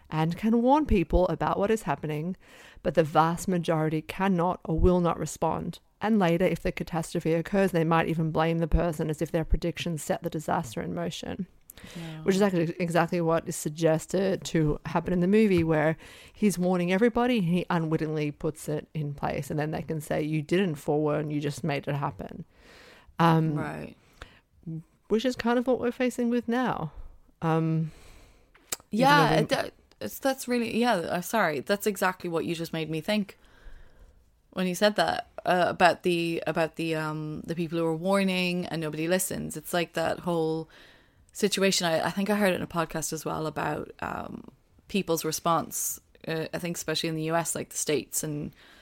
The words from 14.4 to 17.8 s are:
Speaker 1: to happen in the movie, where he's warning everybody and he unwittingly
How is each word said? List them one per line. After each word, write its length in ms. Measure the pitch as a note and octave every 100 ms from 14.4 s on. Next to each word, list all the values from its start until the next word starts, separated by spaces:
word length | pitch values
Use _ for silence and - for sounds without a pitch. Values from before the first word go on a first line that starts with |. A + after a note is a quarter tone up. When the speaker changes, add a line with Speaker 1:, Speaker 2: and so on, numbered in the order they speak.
Speaker 1:
to 340 | - E3 D3+ - -
happen 260 | F3 E3+
in 80 | F3+
the 60 | F3+
movie, 380 | G#3+ A3 F3
where 320 | D#3+ D#3 D3+ D#3+ - - -
he's 260 | - G#3+ E3+
warning 340 | F3+ F#3 F3
everybody 460 | F#3 A#3+ A#3+ B3 A#3+
and 100 | E3+
he 180 | F3+ -
unwittingly 640 | F3